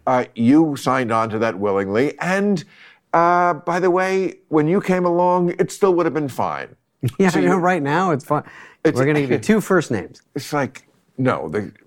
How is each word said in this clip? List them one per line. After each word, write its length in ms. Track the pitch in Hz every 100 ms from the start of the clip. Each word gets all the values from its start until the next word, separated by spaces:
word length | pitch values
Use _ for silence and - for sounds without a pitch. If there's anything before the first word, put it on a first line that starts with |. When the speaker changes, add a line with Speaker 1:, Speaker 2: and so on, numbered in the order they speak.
| -
Speaker 1:
Uh, 200 | 127 113 -
you 400 | 117 147 160 139
signed 360 | 139 131 117
on 180 | 113 110
to 100 | 107
that 180 | 113 92
willingly. 500 | 101 98 98 104 143 -
And, 460 | 170 190 202 185 - - - _ _
uh, 400 | 165 170 175 175
by 260 | 156 - 175
the 100 | 180
way, 500 | 175 185 190 185 - -
when 180 | 156 151
you 140 | 190
came 240 | - 185 180
along, 460 | 175 180 180 175 170
it 140 | -
still 220 | - 196 170
would 100 | 165
have 80 |
been 140 | 156 143
fine. 480 | 113 92 71 64 - _ _
Speaker 2:
<laughs> 240 | 127 -
Yeah, 100 | 190
Speaker 1:
So 100 | 170
Speaker 2:
I 40 |
know, 80 | 180
Speaker 1:
you 60 | 185
Speaker 2:
right 240 | 175 185
now 280 | 139 160 190
it's 140 | 143 -
fine. 180 | 147 - - - -
Speaker 1:
It's 140 | 160 127
Speaker 2:
We're 60 | 139
gonna 160 | 151
give 100 | 139
you 60 | 110
Speaker 1:
<laughs> 140 | 113
Speaker 2:
two 80 | 214
first 280 | - 185 151
names. 300 | 107 87 - _ 147
Speaker 1:
It's 160 | -
like, 360 | 147 127 - - _ _ -
no, 300 | 131 82 78
they, 220 | 90 98 -